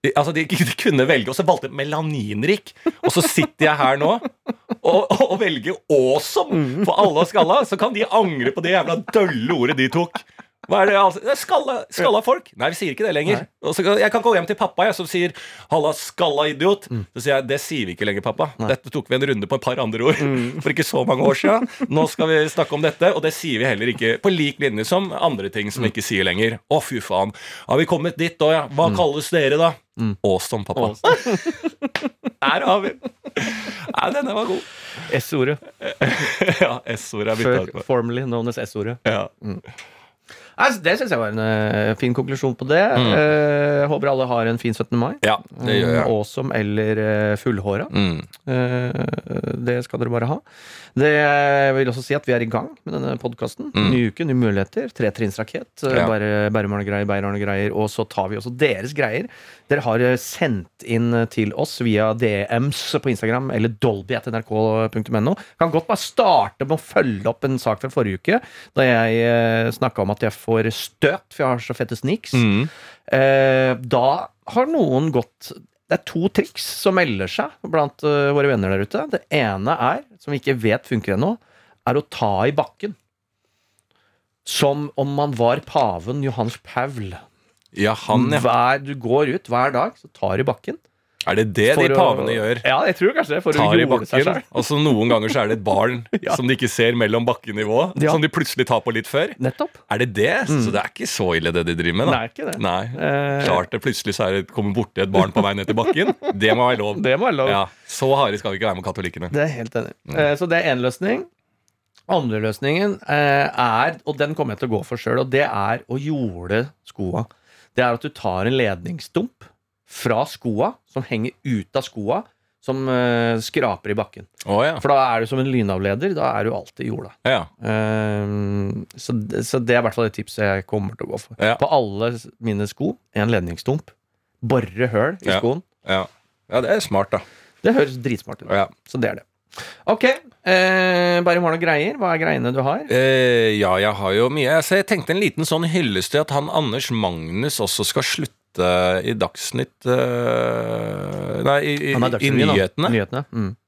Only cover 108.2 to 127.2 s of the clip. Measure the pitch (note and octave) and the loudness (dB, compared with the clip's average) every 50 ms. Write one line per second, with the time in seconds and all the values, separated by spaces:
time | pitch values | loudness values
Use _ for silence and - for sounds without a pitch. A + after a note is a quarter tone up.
108.2 | C#3 G#2+ G2+ G2+ - A2 G2 G2 G#2+ G#2+ F#2+ F#2 F#2 G2+ F2+ - F#2 F2 - - | 2 2 0 -2 -4 -6 -4 -2 -2 -2 -2 -2 -6 -6 -6 -4 -6 -6 -6 -6
109.2 | E2+ F2 G2+ D3 D3 D#3+ C#3+ B2 A#2 A2+ - A#2+ - - - _ _ - C#3+ D#3+ | -10 -4 -2 -2 -2 -2 -2 -6 -10 -6 -6 -6 -6 -6 -12 _ _ -8 -2 0
110.2 | D3+ D3 D3 C#3+ F3+ F3 E3 E3+ D#3+ E3 C3+ B2 B2 B2+ B2 - F3+ G3 A#3+ - | 0 0 0 0 -2 0 0 0 0 0 0 0 0 -2 -2 -2 -4 -2 -2 -4
111.2 | F#4+ - _ _ _ _ _ _ _ _ _ _ _ _ _ _ _ - F#3+ F3 | -6 -10 _ _ _ _ _ _ _ _ _ _ _ _ _ _ _ -2 -2 0
112.2 | C#3+ A#2+ G#2+ G#2+ G#2+ A2 G#2+ - - C#3 D3+ F3 G3 G#3 G3 G3 - - D3 D3 | 0 0 -2 0 -2 -2 -4 -2 -2 0 0 0 0 -2 -2 -4 -4 -2 0 2
113.2 | D3 C#3+ C#3 C#3 C#3 C#3+ - - B2 A#2+ A2 A2+ B2+ D#3+ D#3+ - _ - D3 C#3 | 2 4 4 2 2 0 0 0 0 2 2 2 2 0 -2 -4 _ -8 -2 -2
114.2 | D3 D3 D#3 D3+ D3+ C3 G#2 - - B2 A2 G2+ - - B2 A#2 - B2+ B2 B2+ | -2 -2 0 -4 -2 -4 -2 -4 -4 -2 -2 -2 -4 -4 -10 -6 -2 0 0 0
115.2 | C3 C3 B2+ C3+ C#3+ - A2+ G2+ G2 G#2+ A2+ B2 - _ A#2+ C3+ C#3 D3+ D#3 C#3+ | 0 2 2 2 2 2 0 -2 -2 -2 -2 -2 -4 _ -8 -6 -4 -4 -4 -2
116.2 | B2+ G#2+ F2+ F2 F2 F2 G2+ A2 B2 D3 _ _ _ - - - G2+ F#2 F2+ F2+ | -2 -4 -6 -8 -4 -2 0 0 0 -2 _ _ _ -20 -10 -6 -6 -4 -2 -4
117.2 | A#2 - _ _ _ _ _ _ _ _ _ - B2 B2 A#2+ A#2 - A2 - - | -4 -6 _ _ _ _ _ _ _ _ _ 0 2 2 0 -2 -6 -12 -12 -6
118.2 | - G#2+ F#2 F#2 G2 A2+ C3 C3 B2 G#2+ F#2+ E2+ F2 E2+ F2 D#3+ - - _ E3+ | -4 -4 -2 0 0 0 2 2 0 0 -2 -4 -6 -10 -10 -10 -12 -4 _ -2
119.2 | G#3 B3 _ _ - - _ _ _ _ _ _ _ _ - - - B2+ A2+ A2 | -2 -2 _ _ -20 -20 _ _ _ _ _ _ _ _ -16 -6 -2 0 0 0
120.2 | C#3+ - - - _ B2 G#2+ G#2 C3 G#3 B3+ _ _ _ _ C3+ C3+ - B2+ A2 | 0 -4 -6 -10 _ -4 -2 0 -2 -2 -2 _ _ _ _ -10 -6 -4 -4 -4
121.2 | A2 B2+ - _ _ C#3 B2 G#2+ F#2 _ _ C3+ B2+ - _ A2 G#2 G2+ C3 G3 | -4 -6 -8 _ _ -4 -4 -4 -4 _ _ -4 -4 -4 _ -8 -4 -2 -2 -2
122.2 | A#3+ _ _ _ _ _ _ _ _ - C3 C3+ C3+ C3 B2+ B2 B2 B2 A#2+ A#2+ | -4 _ _ _ _ _ _ _ _ -6 -4 -4 -2 -2 0 0 2 2 2 2
123.2 | A#2 A#2 A#2 A2+ A2+ - - D#3 C#3 A#2 G2 - _ G#2 G#2 G#2+ G#2 - _ - | 2 0 0 -2 -4 -4 -2 -2 0 0 -2 -4 _ -4 -4 -4 -4 -6 _ -20
124.2 | G#2+ _ _ _ - - G2 G#2 B2+ D3+ E3 D3+ - C#3 C#3+ C3+ C3 B2+ A#2 A2+ | -20 _ _ _ -4 0 2 2 2 2 0 0 2 4 4 4 4 4 2 0
125.2 | A2+ A2 C3+ C3 C3 C3+ C3 B2 A2 G2 F#2+ F#2 G2 G2 G2 A2 D3+ G3 F#3+ - | 0 -2 -2 -2 0 0 2 2 2 2 0 0 0 -2 -2 0 -2 -4 -2 -2
126.2 | - C3 A#2 G#2+ G#2 A2+ - G#2 - - _ - B2+ A#2+ A2 G#2+ - F#2+ - _ | -2 -2 0 0 -2 -2 -2 -4 -8 -12 _ -10 -8 -6 -6 -8 -10 -12 -18 _